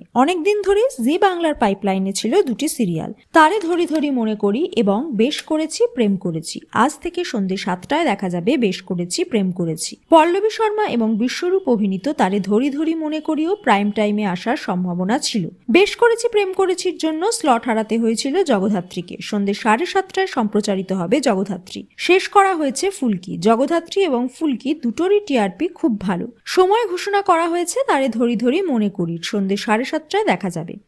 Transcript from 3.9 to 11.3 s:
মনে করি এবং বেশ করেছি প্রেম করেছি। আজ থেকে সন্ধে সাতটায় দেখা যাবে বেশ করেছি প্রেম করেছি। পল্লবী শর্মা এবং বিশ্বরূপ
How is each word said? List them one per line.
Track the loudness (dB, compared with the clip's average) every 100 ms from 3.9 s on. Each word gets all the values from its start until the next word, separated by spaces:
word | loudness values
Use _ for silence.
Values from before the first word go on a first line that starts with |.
| 0 0
মনে | 0 -2 0
করি | 0 0 -2 0
এবং | 2 2 0 0
বেশ | 0 0
করেছি | -2 -2 -2 0 0
প্রেম | 2 0 0
করেছি। | -2 -4 -6 -12 -6
আজ | 0 0 0
থেকে | -8 -6
সন্ধে | -4 -2 -2 -2
সাতটায় | -4 -4 -2 0
দেখা | 0 0 -2
যাবে | -2 0 2
বেশ | 2 -2
করেছি | -6 -6 -4 -4
প্রেম | -2 0 0
করেছি। | -2 -4 -4 -8 -10 4
পল্লবী | 6 6 2 0
শর্মা | 0 -2 0 0
এবং | 0 0 0
বিশ্বরূপ | -2